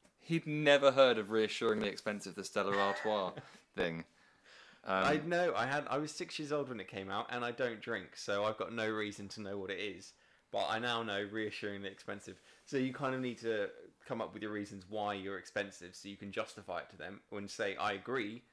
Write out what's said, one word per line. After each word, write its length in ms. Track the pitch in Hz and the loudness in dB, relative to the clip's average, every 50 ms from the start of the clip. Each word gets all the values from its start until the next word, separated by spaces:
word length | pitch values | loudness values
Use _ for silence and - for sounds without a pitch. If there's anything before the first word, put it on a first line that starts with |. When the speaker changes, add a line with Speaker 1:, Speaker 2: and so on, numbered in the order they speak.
| _ _ _ _ | _ _ _ _
Speaker 1:
He'd 280 | - - 165 160 - | -4 -2 -2 -2 0
never 460 | 156 151 151 151 147 143 139 139 139 | -2 -2 4 8 8 10 10 10 10
heard 240 | 127 135 135 127 117 110 | 10 10 10 10 8 4
of 120 | 104 101 | 2 2
reassuringly 580 | 110 110 107 104 - - 120 110 107 107 107 101 | 4 4 4 4 2 2 2 4 4 4 2 0
expensive, 460 | - - - 110 104 101 - 95 85 | -2 -2 -4 -4 -4 -4 -6 -8 -8
the 100 | 101 92 | -8 -8
Stella 320 | - - 104 98 98 98 | -2 -2 0 2 2 4
Artois 560 | 101 98 98 98 - - 110 107 101 95 90 - - - - - | 4 4 4 2 2 0 2 2 2 0 -2 -4 -8 -12 -16 -20
Speaker 2:
<laughs> 200 | - - _ _ | -20 -20 _ _
Speaker 1:
thing. 300 | - 90 85 82 82 82 - _ - - - - _ _ - - - - - - - - | -2 -2 0 -2 -4 -8 -10 _ -20 -20 -20 -20 _ _ -20 -20 -20 -20 -20 -20 -12 -4
Speaker 2:
I 320 | - 95 95 95 139 151 | 0 2 4 4 4 4
Speaker 1:
Um, 120 | 151 147 170 | 2 2 0
Speaker 2:
know, 260 | 175 175 180 165 - | 0 2 2 2 2
I 120 | 104 117 | 2 0
had, 200 | 131 139 147 139 - | 0 0 -2 -2 -2
I 100 | 123 143 | -2 -2
was 120 | 151 151 | -2 -4
six 260 | - - 180 - - - | -6 -8 -8 -8 -6 -8
years 140 | 151 139 | -4 -2
old 160 | 151 147 139 127 | -2 -2 -2 -4
when 120 | 127 104 | -6 -8
it 80 | 92 - | -8 -8
came 220 | - 98 98 98 | -8 -8 -6 -4
out, 160 | 98 104 120 - | -4 -4 -2 -2
and 140 | 120 120 120 | -4 -2 -2
I 60 | 120 | -2
don't 280 | 117 131 131 120 113 104 | 0 0 -2 -2 -2 -4
drink, 360 | - 120 113 98 90 85 - | -4 -4 -4 -4 -4 -8 -12
so 280 | - - - 101 101 104 | -8 -2 0 2 2 2
I've 120 | 107 107 | 2 0
got 160 | - 98 87 | 0 -4 -4
no 160 | 113 117 110 110 | -2 -2 0 0
reason 400 | 110 107 107 104 101 - 101 95 | 0 0 -2 -2 -4 -8 -10 -10
to 120 | - 110 | -10 -8
know 180 | 104 95 101 101 | -8 -6 -6 -4
what 120 | 95 95 | -4 -4
it 80 | 98 90 | -4 -4
is. 340 | 104 101 90 90 98 - - _ _ _ - _ _ _ | -4 -6 -6 -10 -14 -18 -20 _ _ _ -20 _ _ _
But 140 | - 104 98 76 | -2 -2 0 0
I 100 | 107 110 | 0 0
now 220 | 120 123 117 117 | 0 0 0 0
know 200 | 117 107 101 98 | 0 0 0 -2
reassuringly 640 | 104 98 104 110 110 104 - - - 101 101 98 98 95 | -2 -2 -2 -2 -2 -2 -4 -4 -6 -6 -6 -6 -8 -8
expensive. 520 | 98 - - - 101 101 - - 95 - - - - - _ | -10 -10 -10 -10 -10 -10 -10 -14 -16 -16 -20 -20 -20 -20 _
So 100 | - 147 | -2 0
you 160 | 135 131 131 | 0 2 0
kind 220 | 127 131 143 131 131 | 0 -2 -2 -2 -2
of 60 | 131 | -2
need 180 | 127 123 117 - | -2 -4 -4 -2
to 320 | 113 117 110 107 101 95 - - 90 92 - _ - | 0 0 2 2 0 -2 -4 -10 -20 -20 -20 _ -10
come 160 | - 131 113 | -6 -4 -4
up 120 | 107 80 98 | -4 -4 -6
with 80 | 104 | -6
your 80 | 107 107 | -6 -4
reasons 340 | 107 104 101 98 104 98 92 92 | -4 -4 -4 -6 -8 -12 -10 -6
why 260 | 104 107 104 104 101 | -4 -2 0 0 -2
you're 240 | 98 95 98 98 92 | -2 -4 -6 -6 -6
expensive, 560 | 90 - - 107 101 98 95 - 90 87 92 | -8 -4 -4 -4 -4 -4 -6 -12 -16 -16 -14
so 140 | - - 101 | -12 -12 -12
you 80 | 101 | -10
can 160 | - 101 101 | -10 -10 -6
justify 480 | 92 110 110 - - - 95 - 90 85 | -4 -4 -4 -4 -8 -12 -8 -6 -6 -6
it 100 | - - | -6 -8
to 60 | - | -12
them 260 | 85 76 90 101 101 - _ | -12 -10 -10 -10 -12 -12 _
and 180 | 107 101 101 101 | -8 -8 -8 -6
say, 280 | - - 110 98 98 | -4 -2 -2 -2 0
"I 160 | - 92 107 | 0 -2 -2
agree, 500 | 101 98 - 120 131 135 107 104 113 127 - _ | -2 -4 -4 -4 -4 -2 -2 -4 -8 -10 -14 _